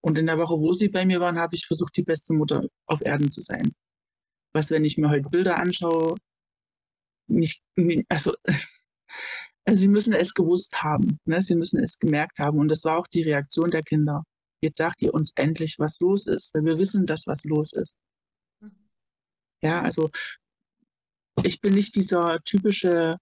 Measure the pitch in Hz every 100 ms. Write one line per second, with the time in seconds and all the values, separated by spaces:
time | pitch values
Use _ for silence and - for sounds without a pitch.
0 | 165 156 160 160 165 165 156 185 208 190
1 | 185 180 175 170 170 170 - 156 170 -
2 | 151 160 - 160 151 143 - _ _ 151
3 | - 156 147 - - - - - _ _
4 | _ _ _ _ _ 156 151 160 151 147
5 | 151 147 139 170 185 165 180 175 170 165
6 | 165 175 _ _ _ _ _ _ _ _
7 | _ _ _ - 160 - _ - 170 165
8 | - 160 - - - 143 - _ _ _
9 | _ - - - - _ - 202 196 202
10 | 214 190 180 - 165 180 - - 151 147
11 | - 151 - 165 190 170 165 - - -
12 | 165 147 160 - 147 151 151 156 160 160
13 | 180 175 160 147 143 - 170 160 156 156
14 | 147 147 160 _ _ _ 156 - 160 -
15 | - - 156 - 139 156 160 - 151 -
16 | 175 196 202 190 - 156 156 160 196 202
17 | 175 160 - 147 147 151 151 - 156 -
18 | _ _ _ _ _ _ 208 _ _ _
19 | _ _ _ _ _ _ 156 170 160 160
20 | 156 - - - _ _ _ _ _ _
21 | _ _ _ - 185 - 208 196 202 -
22 | 190 175 170 165 - 202 196 196 185 170
23 | 165 170